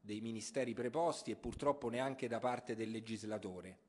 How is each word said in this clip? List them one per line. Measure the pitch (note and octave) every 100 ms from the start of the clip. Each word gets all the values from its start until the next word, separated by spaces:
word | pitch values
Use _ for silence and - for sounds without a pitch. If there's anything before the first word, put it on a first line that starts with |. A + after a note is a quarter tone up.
dei | G#2 G#2
ministeri | A2+ A2+ G#2 - B2
preposti | A2 A#2+ C3+ E3+ C#3+ -
e | G#2+
purtroppo | A#2+ - C#3+ C#3+ A#2
neanche | A#2 C3 C3 A#2+
da | A2+
parte | B2 B2 -
del | A2+ A2
legislatore. | A2+ A2 A2 G#2+ G#2+ G2+ F2+ F2+ F#2